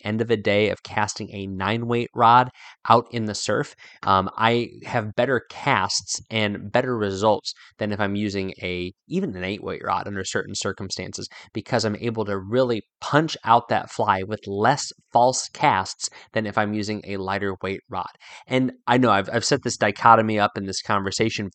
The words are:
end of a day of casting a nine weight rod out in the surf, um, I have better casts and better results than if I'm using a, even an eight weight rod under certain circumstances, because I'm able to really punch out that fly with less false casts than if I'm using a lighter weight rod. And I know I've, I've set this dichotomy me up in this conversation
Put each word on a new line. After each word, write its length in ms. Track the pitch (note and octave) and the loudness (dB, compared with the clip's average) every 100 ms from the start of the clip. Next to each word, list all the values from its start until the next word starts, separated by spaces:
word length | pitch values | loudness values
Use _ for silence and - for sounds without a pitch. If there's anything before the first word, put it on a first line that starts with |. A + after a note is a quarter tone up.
end 160 | G#2 A2 | -4 -4
of 100 | A2+ | 0
a 60 | |
day 360 | G#2+ G2+ G2+ G#2 | 0 2 2 2
of 120 | F#2 | -2
casting 500 | - G#2+ G#2+ - G2+ | -6 -2 -2 -4 -10
a 140 | G2+ G2 | -8 -8
nine 400 | F#2+ G2 A#2 A#2 | -4 -2 -2 0
weight 220 | A#2+ A#2+ | -2 -2
rod 360 | - A#2 A#2+ B2 - - - - | 4 6 6 4 -6 -20 -12 4
out 180 | A#2 - | 4 4
in 160 | A#2 G#2+ | -4 -4
the 60 | |
surf, 420 | G2+ - A2+ D3 - - - | -4 -2 -2 -2 -10 -20 -8
um, 260 | G2 F#2+ F#2+ | 2 2 2
I 360 | - A2+ A#2+ A#2 - | 0 2 2 -2 -10
have 320 | - B2 G#2+ | -4 -4 -2
better 260 | A#2+ B2+ A#2+ _ | -2 0 -2 _
casts 720 | - C#3 A2 F#2+ - - - - | -6 0 0 0 -4 -6 -10 -4
and 400 | A2 G#2 G2+ G2+ | -2 -2 -2 -2
better 280 | A#2+ C3 A#2 | -2 0 -2
results 560 | G2+ F#2+ G#2+ G2+ - - - - | -2 2 2 2 -2 -12 -20 -8
than 160 | G#2 | -6
if 80 | G2+ | -2
I'm 140 | G2+ | -2
using 380 | G2+ G#2 G2 F#2+ - | 0 -2 -2 -6 -6
a, 300 | F2+ F2+ F#2 _ _ | -6 -6 -6 _ _
even 300 | F3 F3 F#2 | -4 -4 -6
an 60 | |
eight 180 | F#2 G#2 | -6 -6
weight 200 | - E2 | -8 -8
rod 200 | G2 F#2 | -4 -4
under 200 | G2+ G2 | -4 -8
certain 280 | F#2+ G#2+ F#2+ | -4 -4 -4
circumstances, 760 | G2 G2+ - F#2+ - F#2+ F#2 F2 - - | -6 -6 -6 -8 -8 -10 -12 -14 -16 -12
because 320 | A2 - A#2+ | -12 -4 -2
I'm 100 | G#2+ | -2
able 300 | G#2 A#2 A2+ | -4 -6 -4
to 120 | G2+ G2 | -4 -6
really 440 | G2 B2 B2 A2 _ _ | -2 0 0 -2 _ _
punch 380 | - C#3+ D#3+ - | 0 0 0 -6
out 240 | A2 A#2+ - | 4 4 4
that 200 | A2 - | -4 -2
fly 340 | - G#2+ F#2+ | -2 0 0
with 220 | F#2+ G#2+ G2 | -2 -8 -6
less 440 | G2+ A2+ C#3+ - - _ | 0 2 2 -4 -14 _
false 340 | A#2 B2 B2+ - | 4 4 2 -8
casts 640 | - D3 F#2+ F#2+ - - - - | 0 2 2 -2 -8 -10 -12 -6
than 120 | A2+ | -4
if 120 | G#2 A2 | -2 -2
I'm 160 | G#2 | -2
using 280 | G#2+ G#2 G#2 | -2 -4 -6
a 100 | F#2+ | -6
lighter 400 | G2 F#2+ G2 G2+ F#2 | -8 -4 -2 -4 -4
weight 160 | F#2+ G2 _ | -6 -6 _
rod. 220 | F#2 - _ - - - | -8 -8 _ -20 -20 -4
And 260 | B2+ B2+ - | 0 0 -2
I 120 | - B2 | 2 4
know 140 | A#2+ | 6
I've, 180 | G2 F#2+ | 4 2
I've 140 | A2+ | -2
set 180 | - C#3 | 0 0
this 140 | A#2+ - | 0 0
dichotomy 460 | G#2 - A#2 A2+ | 0 4 8 8
me 140 | A2 G#2+ | 6 2
up 180 | G#2 G2+ | 0 0
in 80 | |
this 160 | G2 - | -6 -6
conversation 680 | - G2+ G2 - A2+ - G2 | -2 -2 0 0 -2 -2 -8